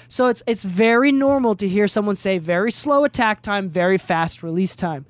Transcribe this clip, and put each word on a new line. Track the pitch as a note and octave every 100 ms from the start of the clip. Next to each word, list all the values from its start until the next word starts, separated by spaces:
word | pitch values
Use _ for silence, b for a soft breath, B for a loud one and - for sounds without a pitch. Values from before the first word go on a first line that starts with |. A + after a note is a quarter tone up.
| B
So | - B3+
it's, | A3+ -
it's | A3
very | G3 F3 A3+ A#3 C#4+
normal | C4+ C#4 C#4 A#3+ G#3
to | G3
hear | G3 G3+
someone | A3 G#3 G3
say, | G3 F#3
"Very | D#3+ F3 A3+
slow | - D4 C#4+
attack | C#4+ - A3+ G#3
time, | G#3+ G3+ F#3+
very | E3+ F3+ F#3+
fast | - E3 E3 -
release | E3 E3+ F#3+
time." | - F3 D3 C#3